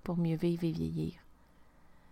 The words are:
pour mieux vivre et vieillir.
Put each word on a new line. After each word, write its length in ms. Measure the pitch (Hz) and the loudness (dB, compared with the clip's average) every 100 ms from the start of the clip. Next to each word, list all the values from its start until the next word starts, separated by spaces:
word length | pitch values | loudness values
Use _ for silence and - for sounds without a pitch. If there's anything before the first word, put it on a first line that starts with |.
pour 120 | - 170 | -4 0
mieux 200 | 170 160 | 2 2
vivre 260 | 170 170 | 2 2
et 80 | 170 | 0
vieillir. 440 | 165 160 160 160 - - - - - - - - - - | 0 -2 -2 -4 -6 -16 -20 -20 -20 -20 -20 -20 -20 -20